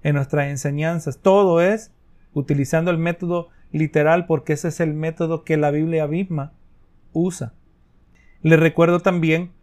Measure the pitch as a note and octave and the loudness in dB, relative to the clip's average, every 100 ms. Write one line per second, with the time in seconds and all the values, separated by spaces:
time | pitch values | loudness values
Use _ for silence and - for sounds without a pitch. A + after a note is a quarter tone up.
0 | D3+ D3 C3+ D3 C#3+ C#3 D3 C#3+ D#3 E3+ | 0 -2 0 -2 -2 -4 -6 -4 -2 -4
1 | D#3 C3 G3 G3 F#3+ E3 F3+ G#3+ - _ | -6 -2 4 4 4 4 2 0 -6 _
2 | _ - _ - C3+ C#3+ C3+ D#3+ F3 E3 | _ -20 _ -8 -2 -2 0 0 0 -2
3 | E3 E3+ F3 F3 E3 _ - D3+ D#3 D#3 | -2 -4 -4 -6 -6 _ -10 -4 0 2
4 | D3+ E3+ F3+ D#3+ - D3 E3 D3+ E3 D3+ | 2 2 0 -4 -2 -4 -4 -4 -4 -2
5 | D#3+ D#3+ E3 D#3+ - D#3 D3 D3 D#3+ D#3+ | -6 -4 -4 -4 -2 0 0 0 -2 -2
6 | D3+ D#3+ F#3+ D#3+ C#3 _ _ _ _ _ | -2 -4 -4 -6 -8 _ _ _ _ _
7 | _ D#3+ F3+ E3+ A2+ - _ _ _ _ | _ -4 -4 -4 -12 -14 _ _ _ _
8 | _ _ _ _ D#3 D#3+ D#3+ D#3+ E3 F3 | _ _ _ _ 4 4 4 4 2 4
9 | F3 F3 D#3+ D#3+ F3 - | 0 0 0 -2 -4 -14